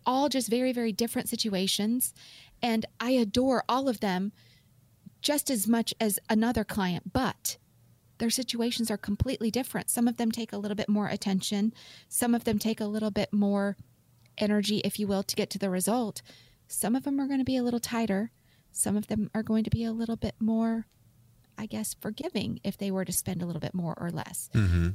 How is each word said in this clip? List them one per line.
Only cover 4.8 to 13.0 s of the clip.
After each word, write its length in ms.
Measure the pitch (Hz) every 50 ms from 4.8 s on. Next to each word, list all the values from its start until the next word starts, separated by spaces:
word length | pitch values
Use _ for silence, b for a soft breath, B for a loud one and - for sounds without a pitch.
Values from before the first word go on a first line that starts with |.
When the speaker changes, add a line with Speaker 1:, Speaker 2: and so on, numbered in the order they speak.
| _ _ _ _ - - - _
Speaker 1:
just 280 | - - 285 285 - -
as 180 | 269 220 196 208
much 260 | 233 233 226 - - -
as 200 | 226 214 196 - - -
another 340 | 226 214 220 233 247 226 208
client, 500 | - - 208 190 180 175 165 - 185 -
but 440 | 254 262 202 - _ - - - - _ _ _ _ _ - - _ _ _ _ -
their 100 | 233 233
situations 600 | - - 254 - - 233 226 240 240 - 226 220
are 60 | 214 208
completely 540 | - - 202 - - 254 269 - 226 226
different. 380 | 196 233 269 - - 196 - -
Some 180 | - 240 233 240
of 100 | 233 -
them 140 | 240 226
take 220 | 220 233 226 - -
a 40 | 202
little 180 | 208 208 208
bit 140 | 202 - -
more 180 | 208 208 202 -
attention. 640 | - - - 202 190 190 - - 214 202 202 226 - B B B B B B B
Some 280 | - - 247 240 233
of 80 | 233 -
them 160 | - 220 208
take 220 | - 220 226 -
a 40 | 220
little 260 | 208 208 220